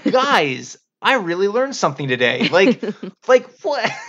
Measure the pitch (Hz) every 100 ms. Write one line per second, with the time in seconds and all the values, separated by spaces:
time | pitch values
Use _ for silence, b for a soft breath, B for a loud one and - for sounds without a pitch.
0 | 285 277 277 226 147 123 120 - _ _
1 | 220 262 170 175 202 226 269 - 165 139
2 | 135 123 120 123 233 165 196 - 196 -
3 | 185 _ - 254 - _ 330 277 220 -